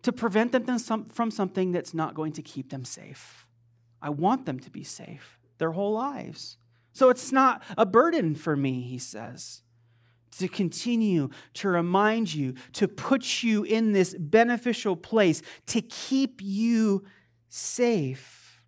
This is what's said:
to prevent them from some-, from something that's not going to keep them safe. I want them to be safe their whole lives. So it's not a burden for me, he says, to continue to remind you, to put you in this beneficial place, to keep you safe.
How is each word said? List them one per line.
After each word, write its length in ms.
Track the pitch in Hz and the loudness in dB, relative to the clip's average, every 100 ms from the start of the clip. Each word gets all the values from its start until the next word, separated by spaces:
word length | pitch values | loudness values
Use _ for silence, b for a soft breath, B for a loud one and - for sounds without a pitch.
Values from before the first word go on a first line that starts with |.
to 100 | - | -4
prevent 380 | 247 226 202 240 | -2 0 2 2
them 120 | 247 | 0
from 140 | 247 240 | 0 -4
some-, 260 | - 233 | -2 -4
from 260 | - - 226 | -4 -4 -4
something 400 | 214 190 190 185 | -2 -4 -2 0
that's 220 | 175 - | -2 -4
not 220 | 160 156 | -4 -4
going 180 | - 156 | -4 -6
to 100 | 156 | -8
keep 280 | - - 131 | -12 -12 -10
them 140 | 135 | -12
safe. 640 | 123 - - 139 - - _ _ _ _ _ _ | -12 -14 -16 -20 -20 -20 _ _ _ _ _ _
I 80 | 147 | -8
want 380 | 147 180 247 254 | 0 2 2 -2
them 120 | 131 | -8
to 100 | - | -10
be 120 | - | -16
safe 560 | - - - 143 - _ _ _ | -14 -16 -16 -18 -20 _ _ _
their 140 | 165 | -4
whole 200 | 165 202 | -2 -2
lives. 640 | 214 269 277 127 - - - _ _ _ | -2 -4 -8 -12 -14 -18 -20 _ _ _
So 160 | - 262 | 4 6
it's 200 | 247 - | 6 2
not 320 | 269 262 - B 196 | 4 4 2 B 0
a 80 | 214 | 4
burden 480 | 226 330 330 170 | 6 4 2 0
for 220 | 147 170 143 | -2 -2 0
me, 240 | 139 127 | 0 -2
he 160 | 123 123 | -6 -10
says, 640 | - 107 113 123 - - _ _ _ _ _ _ _ - | -10 -12 -14 -14 -16 -16 _ _ _ _ _ _ _ -8
to 100 | 185 | -6
continue 800 | - 180 - 240 233 214 175 135 B B | -2 -4 -2 -2 2 4 2 0 B B
to 160 | - 196 | -6 0
remind 640 | 175 170 190 208 226 202 | 0 2 4 4 2 -2
you, 220 | 156 135 127 B | -2 -4 -6 B
to 160 | - 208 | -2 -2
put 540 | - - 269 - - | -2 0 0 0 -2
you 220 | 233 214 | 2 2
in 280 | - 220 226 | 2 2 4
this 240 | 196 175 - | 4 2 0
beneficial 760 | 147 220 233 240 240 220 214 175 | 2 4 4 2 -2 -2 -2 -4
place, 460 | - 220 190 156 B B - | 0 4 4 2 B B -4
to 160 | 233 | -4
keep 580 | 226 - - 269 269 - | -4 -14 -2 0 0 -4
you 640 | 196 196 226 226 220 196 196 b b b _ | -6 0 2 4 4 2 -2 b b b _
safe. 1120 | - - - 240 220 135 131 - - - _ | -6 -4 0 2 2 0 -6 -14 -20 -20 _